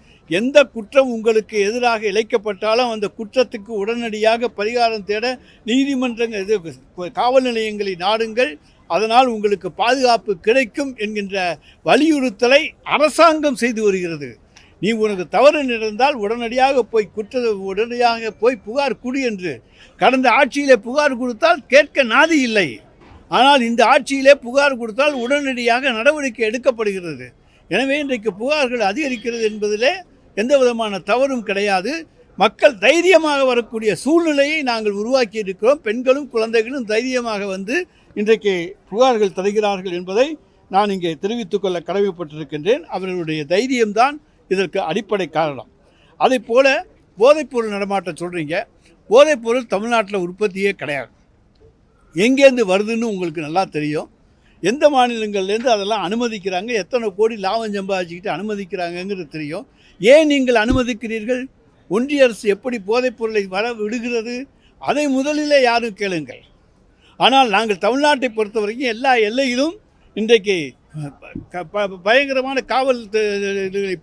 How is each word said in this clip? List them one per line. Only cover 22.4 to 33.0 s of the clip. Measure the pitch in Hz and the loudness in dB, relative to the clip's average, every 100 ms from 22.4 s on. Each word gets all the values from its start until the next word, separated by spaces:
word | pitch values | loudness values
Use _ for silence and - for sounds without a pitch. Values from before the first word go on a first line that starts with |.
| 247 | 2
இல்லை. | 214 160 104 - _ - - - 175 | 0 0 -4 -16 _ -20 -20 -2 4
ஆனால் | 269 285 233 | 6 6 4
இந்த | 233 226 | 2 4
ஆட்சியிலே | 294 233 277 269 285 | 4 2 2 6 4
புகார் | 233 269 285 247 | 2 2 2 0
கொடுத்தால் | 233 208 302 277 | -4 0 0 0
உடனடியாக | 233 285 277 247 233 240 269 220 | 0 0 -2 -2 0 2 0 0
நடவடிக்கை | 247 302 269 226 220 | 2 2 -2 -2 -4
எடுக்கப்படுகிறது. | 240 277 226 214 190 175 135 123 _ _ _ - | 0 0 0 -2 -4 -8 -12 -14 _ _ _ -4
எனவே | 180 269 285 | -2 0 -2
இன்றைக்கு | 277 254 214 185 | -2 -4 -4 -4
புகார்கள் | 247 302 254 240 196 | -2 0 0 0 -2
அதிகரிக்கிறது | 214 294 247 240 233 214 | -2 -4 -4 -6 -4 -4
என்பதிலே | 214 208 208 254 370 349 _ _ - | -2 -4 0 0 -2 -8 _ _ -4
எந்த | 233 285 | 2 4
விதமான | 247 233 220 196 165 | 4 0 -4 -4 -2
தவறும் | 240 277 254 202 | 0 0 -2 -4
கிடையாது. | 196 208 190 202 330 320 _ _ - | -2 0 0 -2 -8 -10 _ _ -2
மக்கள் | 214 - 302 214 208 | -2 4 2 4 2
தைரியமாக | 330 | 4